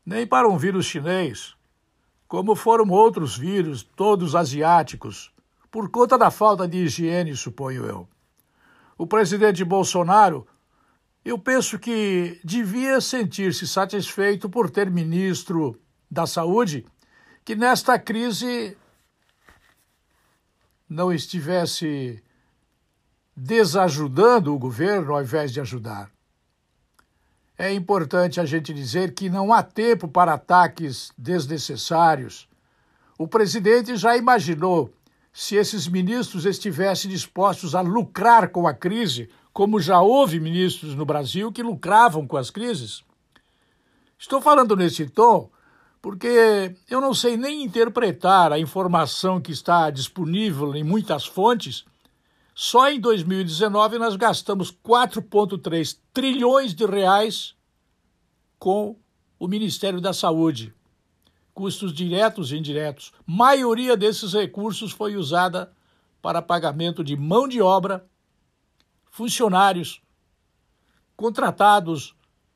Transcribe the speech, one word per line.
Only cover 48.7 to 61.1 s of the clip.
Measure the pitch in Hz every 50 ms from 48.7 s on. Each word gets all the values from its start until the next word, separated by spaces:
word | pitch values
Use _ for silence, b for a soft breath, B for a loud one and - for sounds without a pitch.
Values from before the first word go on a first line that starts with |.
| - 190 185 180 175 160 151 127 - - 185 190 185 180
que | 131 165
está | 147 - - 180 175 170 160 151
disponível | 143 131 127 - - 185 165 156 175 208 220 208 151 139 147 143 139
em | 151
muitas | 151 156 202 220 - - 160 139 -
fontes. | - - 190 196 240 247 202 - 139 120 - - _ _ _ _ _ _ _ _ _ _ _ _ _ _
Só | - - - - 247 262 285
em | 294 247
dois | 190 240 220 190
mil | 156 180 190 190
e | 185
dezenove | 165 156 160 214 214 196 208 214 214 226
nós | 233 233 226 196
gastamos | 190 233 220 170 - - - 202 190 170 -
quatro | - _ _ 220 233 240 247 - - 220
ponto | - - - 202 208 196 202
três | 180 - 185 165 165 151 - - - _ _ _
trilhões | 254 269 269 254 277 240 247 262 277 269 220 160
de | 147 220
reais | 190 196 202 190 185 196 208 220 226 - - - - - _ _ _ _ _ _ _ _ _ _ _ _ _ _ _ _ _ _ _ _
com | _ - 190 196 214 208 208 226 - _ _ _ _ _ _ _
o | _ 175
Ministério | 180 202 214 214 175 - - 202 196 180 180
da | 175 196 175
Saúde. | - - 175 160 160 160 160 139 113 113 113 - _ _ _ _ _ _ _